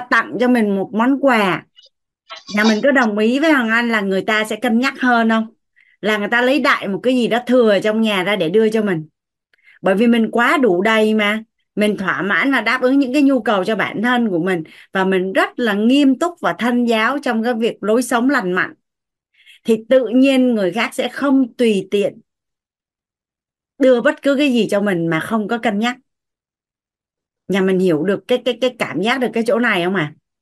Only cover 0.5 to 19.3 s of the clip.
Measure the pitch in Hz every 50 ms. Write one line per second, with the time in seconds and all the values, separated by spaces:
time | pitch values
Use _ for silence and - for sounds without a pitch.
0.5 | 247 240 220 208 196 196 185 - - 208 226 254 277 262 277 269 247 220 202 190
1.5 | 170 - - _ _ _ - - _ _ _ _ _ _ _ - - - - -
2.5 | 190 208 214 220 220 208 208 277 277 269 247 220 208 208 214 226 247 277 294 330
3.5 | 311 269 240 220 226 233 240 233 226 214 196 196 190 190 185 - 220 214 214 220
4.5 | 226 - - 254 226 226 254 277 277 - - 254 240 233 226 226 226 226 220 220
5.5 | - _ _ _ _ _ _ _ _ _ - 202 214 208 202 202 226 240 247 254
6.5 | 269 302 247 285 247 - - 190 196 190 - 240 262 254 233 202 202 240 240 -
7.5 | 240 254 240 220 208 190 165 214 214 220 220 220 208 190 175 190 208 202 170 160
8.5 | 175 220 220 220 214 226 208 208 185 160 156 156 _ _ _ _ _ _ _ _
9.5 | _ _ _ _ _ _ - - 196 190 233 240 233 233 220 214 - 226 233 254
10.5 | 311 339 254 226 175 175 196 220 226 220 214 214 220 214 208 202 214 220 220 -
11.5 | _ _ _ _ _ - 208 214 202 - 196 180 147 135 165 196 202 165 196 277
12.5 | 277 247 214 220 240 262 247 254 269 277 277 247 247 302 277 269 277 254 214 240
13.5 | 220 196 185 180 220 190 180 123 - 175 208 247 254 240 240 220 185 165 165 190
14.5 | 185 170 156 - - - - _ - 196 190 190 190 185 180 190 190 294 359 -
15.5 | - - 247 226 202 202 214 226 262 285 294 269 262 247 - 339 339 - - 185
16.5 | 170 - 214 240 240 240 240 233 233 220 220 233 269 285 277 262 233 226 220 240
17.5 | 247 220 233 214 - - - 202 214 247 262 254 262 233 247 262 294 254 202 180
18.5 | 180 185 160 - - - _ _ _ _ _ _ _ _ _ _